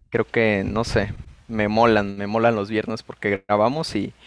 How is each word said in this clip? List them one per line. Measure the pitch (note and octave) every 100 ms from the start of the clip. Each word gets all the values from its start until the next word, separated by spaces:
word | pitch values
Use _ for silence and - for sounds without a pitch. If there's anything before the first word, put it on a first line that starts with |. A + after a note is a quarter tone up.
| _
creo | A2+ G#2+
que, | A#2+ A2+ G2+ G2+
no | G#2
sé, | A#2+ A2+ G2+ - - - -
me | A2 G#2
molan, | A2 A#2 G#2+ G2+ G2
me | G2+
molan | A2 A#2 A2
los | G2+
viernes | G#2+ G#2+ A2
porque | - - G#2 G2 -
grabamos | G#2 A2 D3+ D#3
y, | G#2 G2 -